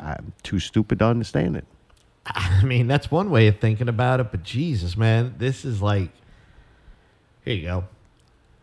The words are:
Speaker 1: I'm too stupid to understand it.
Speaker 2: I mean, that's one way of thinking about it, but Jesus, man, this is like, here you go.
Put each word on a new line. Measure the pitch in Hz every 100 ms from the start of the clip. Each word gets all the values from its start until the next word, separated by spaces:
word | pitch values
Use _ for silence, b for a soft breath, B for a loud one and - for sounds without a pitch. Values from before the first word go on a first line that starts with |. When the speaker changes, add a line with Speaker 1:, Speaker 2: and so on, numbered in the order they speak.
Speaker 1:
I'm | 78 73 - -
too | - 92
stupid | - 110 107 98
to | 110
understand | 117 110 - 175 -
it. | - _ _ _ _ _ -
Speaker 2:
I | - 90 95 127
mean, | 123 120
that's | 143 -
one | 160 202
way | 131 107
of | 101
thinking | 110 110 117
about | 110 123 127
it, | 120
but | 90
Jesus, | 82 120 170 117 87 90
man, | 113 113 123 127
this | 123 131
is | 139 107
like, | 101 101 87 - - - _ - - _ - - _ _ _ _ -
here | 104
you |
go. | 82 92 92 - _ _ _ _ _ _